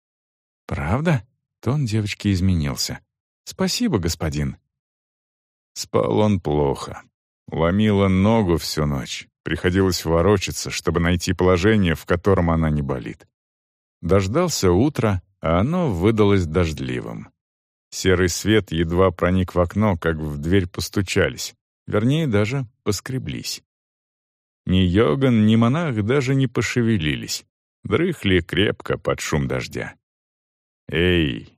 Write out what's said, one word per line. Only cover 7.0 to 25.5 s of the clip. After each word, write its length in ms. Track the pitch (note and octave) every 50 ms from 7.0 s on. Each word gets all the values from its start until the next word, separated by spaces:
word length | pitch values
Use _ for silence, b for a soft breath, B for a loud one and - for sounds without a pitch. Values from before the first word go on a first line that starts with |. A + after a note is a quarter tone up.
| - _ _ _ _ _ _ _ _
Ломило 600 | - - D2+ D#2+ E2+ F#2 G#2 G#2+ G#2+ G2+ G2 G2
ногу 500 | F#2+ F#2+ F#2 G2 G#2+ A#2 A#2 G#2 F2 E2
всю 280 | D2+ - - - - D2+
ночь. 420 | D2 C#2+ C2 A#1+ - - - - _ _ _ -
Приходилось 600 | - D#2 - - F2+ F2+ G2 F#2+ F#2 F2 - -
ворочаться, 640 | D#2+ E2 E2+ E2+ G2+ G#2 F#2 - - D2 - - C#2
чтобы 300 | - - - E2+ D#2 E2+
найти 340 | E2+ E2+ F2+ F2 - - F#2
положение, 640 | - F#2 F2+ F#2 E2+ F2+ G#2+ A2 G#2 F#2+ E2+ D#2
в 100 | - -
котором 460 | - F#2 E2+ - G2+ F#2+ F2+ E2+ E2
она 180 | E2 D#2+ D#2+ D#2
не 140 | D2+ D2 C#2
болит. 440 | C2+ C2+ B1 A1 A1 G#1 - - _ _ _ _ _ _ _ _ _ _ _ _ _ _ -
Дождался 720 | - E2 F#2 G2+ F#2+ F#2+ A#2+ E3 F3+ E3 - - G2 F2+
утра, 520 | F2 F#2 C3 D#3 - - A#2+ G#2+ G2 F#2 - _ _ -
а 180 | - D#2+ E2 F2+
оно 300 | G#2 D3 F3 F#3 F3 C3+
выдалось 560 | F#2 E2 F2+ A2 A2+ G#2+ G#2 G2+ G2+ F#2+ F2
дождливым. 840 | D2+ D#2+ F#2 F2 D#2+ D2+ C2+ C2+ B1+ B1+ A#1+ G#1+ A1+ A1+ G#1+ G#1+ - _ _ _ _ _ _ _ _ _ _ _ _
Серый 400 | - - - F#2+ F2+ E2+ F#2 F2
свет 420 | - - - G2 A2 G#2+ - -
едва 380 | D#2+ E2 E2+ D#2+ F2 F2+ F#2+ F#2
проник 460 | E2+ - F#2 F2 F#2 F#2 F2 - -
в 40 | F2
окно, 380 | F2 F2 - G2+ G#2+ G#2+ F2+
как 200 | E2 - E2 E2
в 200 | D2+ D#2 D2+ D2
дверь 300 | D2 D2 E2+ F#2+ G2+ F2+
постучались. 880 | F2 - - - - - G#2 G2 - - G2 E2 C#2 B1+ - - - - _ _ _ _ _ -
Вернее, 400 | - G2+ G#2+ A2 B2+ D3 E3 E3
даже 400 | C3+ G#2 G#2 G#2+ G#2+ C3+ C#3+ B2+ - _ _ -
поскреблись. 800 | G#2+ G2+ - - - C3 B2+ A2+ - B1+ A#1 - - - - _ _ _ _ _ _ _ _ _ _ _ _ _ _ _ _ _ _ _ _ -
Ни 120 | - F2+
Йоган, 680 | F#2 F#2 F2+ F2 G#2 A#2+ C#3+ D3 C#3 C3+ B2+ A#2+ A2 G#2+
ни 80 | G#2+